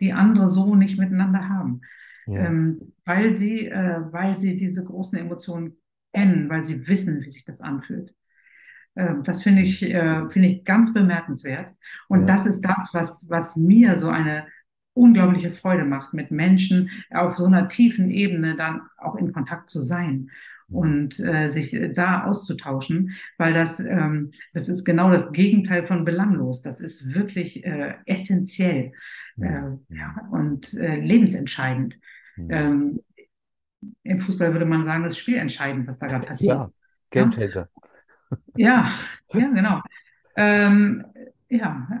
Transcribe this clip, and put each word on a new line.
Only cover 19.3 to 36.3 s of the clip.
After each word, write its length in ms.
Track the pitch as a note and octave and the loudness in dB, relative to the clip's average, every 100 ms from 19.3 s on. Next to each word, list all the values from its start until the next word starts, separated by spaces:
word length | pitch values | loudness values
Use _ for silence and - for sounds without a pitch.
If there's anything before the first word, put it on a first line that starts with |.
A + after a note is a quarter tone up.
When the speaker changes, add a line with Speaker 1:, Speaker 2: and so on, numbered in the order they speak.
Speaker 1:
Kontakt 380 | D#3+ B2+ E3+ - | -4 -8 -10 -10
zu 100 | D#3+ | -8
sein 500 | B2 F3 E3+ C3+ C3 - - - - | -4 -4 -4 -6 -8 -16 -20 -20 -10
Speaker 2:
Mhm. 80 | B2+ | -2
Speaker 1:
und, 440 | D#3+ D3 C#3+ - | 0 0 -2 -6
äh, 280 | E3+ D#3 D3+ | -4 -2 -2
sich, 240 | D#3 - | -4 -6
äh, 200 | - - | -6 -4
da 320 | - F3+ F#3 | -2 0 0
auszutauschen, 880 | G3 G3 - D3+ C#3+ C3+ - E3 F#3 - - - | 0 -4 -4 -10 -8 -8 -4 -2 -4 -6 -12 -4
weil 160 | E3 | 0
das, 260 | E3 E3 - | 0 0 -4
ähm, 500 | F#3 F#3 D#3 D3+ D3 - - | -4 -2 0 -2 -6 -12 -14
das 160 | E3+ - | -10 -6
ist 160 | F3+ | -4
genau 260 | - E3 F#3 | 0 2 4
das 220 | F3 - | 4 2
Gegenteil 520 | D3+ G3+ G#3 F#3 F3 | 2 4 4 2 0
von 200 | E3+ F3+ | 0 -2
belanglos. 560 | E3 E3+ G#3 D#3+ B2+ B2 | 0 0 2 0 -2 -6
Das 200 | C#3+ B2+ | -10 -14
ist 340 | D#3+ - C3 | -14 -14 -8
wirklich, 500 | D#3+ G3+ - - - | -4 -4 -6 -8 -10
äh, 300 | - D3 C#3+ - | -10 -8 -8 -10
essenziell, 880 | - F#3+ - F#3 F#3 - F3+ C#3 B2 - - - - - | -6 -6 0 -2 -2 -2 0 0 -4 -10 -20 -20 -18 -8
Speaker 2:
Mhm. 100 | F2 | -6
Speaker 1:
äh, 160 | C#3 C#3+ C3 - | -6 -8 -12 -14
Speaker 2:
Mhm. 100 | D#2+ | -14
Speaker 1:
ja, 300 | D2+ D#2 F#3+ | -14 -14 -10
und, 440 | D3+ D3 C3+ - | -6 -4 -6 -10
äh, 220 | D#3 E3 D3+ | -6 -4 -2
lebensentscheidend. 960 | D#3 A3 G3 F#3 C3+ - C3 B2+ - - _ - _ - | 2 4 4 2 -8 -6 -4 -4 -6 -10 _ -20 _ -14
Speaker 2:
Mhm. 140 | E2+ | -6
Speaker 1:
Ähm, 500 | D#3 D3 C#3+ C#3+ D#3 - _ _ _ _ _ _ _ - - | -2 0 0 0 -4 -12 _ _ _ _ _ _ _ -20 -12
im 180 | - F#3 | -6 -4
Fußball 320 | - F3+ E3+ | -4 -2 0
würde 140 | E3 E3 | 0 0
man 180 | D#3+ | 0
sagen, 200 | D#3 D#3+ | -2 -2
das 80 | E3+ | -4
ist 60 | E3+ | -6
spielentscheidend, 680 | - B3 D3 - C#3 C3 B2 | -4 -4 -4 -6 -6 -6 -8
was 120 | C3 | -10
da 80 | C#3 | -8
gerade 180 | C3 | -8
passiert. 320 | - | -8